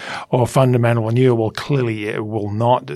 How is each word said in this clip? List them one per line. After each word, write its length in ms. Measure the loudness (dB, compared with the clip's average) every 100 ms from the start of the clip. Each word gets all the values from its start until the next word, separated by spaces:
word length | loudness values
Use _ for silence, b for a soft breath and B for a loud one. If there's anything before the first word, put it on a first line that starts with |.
| B B B
or 160 | 0 2
fundamental 600 | 2 4 4 2 0 0
renewal, 460 | 2 4 4 0
clearly 560 | -4 -4 -2 -2 -4 -6
it 180 | -6 -4
will 260 | -4 -4
not 340 | 0 2 0 -2